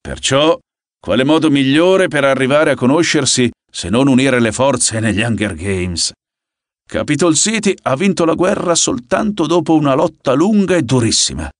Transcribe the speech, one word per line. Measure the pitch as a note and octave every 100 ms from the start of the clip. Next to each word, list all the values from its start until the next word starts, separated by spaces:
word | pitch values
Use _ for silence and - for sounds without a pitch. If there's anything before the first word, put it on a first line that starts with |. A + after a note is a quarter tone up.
Perciò, | - C#2 - C#3 D#3 - _ _ _ _
quale | - G#2+
modo | C3+ D#3+ D#3
migliore | C#3+ C3+ C#3 F3 F#3+ F3+
per | D3+
arrivare | C#3 C3+ C3 C#3+ D#3
a |
conoscersi | B2+ B2 D#3 E3 D#3 C3+ - A#2+ - _
se | - F2
non | G#2+ C#3
unire | B2 C3+ B2+
le | A#2
forze | G#2 C3+ B2 - A2
negli | G#2+ F#2+
Hunger | A#2 G#2 G#2
Games? | E2 G2 F#2+ F2+ E2 - - _ _ _ _ _ _ _
Capitol | - A#2 C#3+ F3
City | D3+ - A3+ G3+ F3+
ha | - C3
vinto | G3 F#3
la | E3
guerra | D#3+ F3+ G3 F3
soltanto | E3 - - - F#3+ G#3+ G#3 D3+
dopo | F3 D#3+
una | D#3+ C#3+
lotta | C3 E3+ - -
lunga | C3 F#3 G#3+ F#3 F3+
e |
durissima. | B2 B2+ A2+ - - C2+ D2+